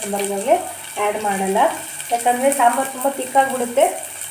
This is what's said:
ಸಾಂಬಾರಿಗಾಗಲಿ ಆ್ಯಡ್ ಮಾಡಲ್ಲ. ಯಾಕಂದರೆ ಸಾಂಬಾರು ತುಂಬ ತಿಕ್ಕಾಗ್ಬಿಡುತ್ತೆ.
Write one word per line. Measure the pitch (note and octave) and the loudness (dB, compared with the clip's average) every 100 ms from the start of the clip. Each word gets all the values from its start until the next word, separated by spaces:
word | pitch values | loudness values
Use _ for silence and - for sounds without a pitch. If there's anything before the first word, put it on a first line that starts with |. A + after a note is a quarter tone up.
ಸಾಂಬಾರಿಗಾಗಲಿ | G3+ G3+ G3+ G3 A#3+ F4 - - - G#3 | -4 -2 -2 -2 2 2 0 -10 -10 -2
ಆ್ಯಡ್ | G#3 G#3+ G#3 | -2 0 -2
ಮಾಡಲ್ಲ. | F#3+ F#3+ G#3 D#4 - - - - | 0 0 2 2 0 -8 -10 -4
ಯಾಕಂದರೆ | A#3+ A#3+ B3 C#4 C4+ | 0 2 2 2 4
ಸಾಂಬಾರು | A#3+ B3+ C4 C4 | 4 2 -2 -2
ತುಂಬ | C#4 C4 | -4 -2
ತಿಕ್ಕಾಗ್ಬಿಡುತ್ತೆ. | B3 C4+ C4+ B3+ A#3+ A#3+ F#4 - - - - | 0 2 2 2 0 2 2 2 -8 -10 -4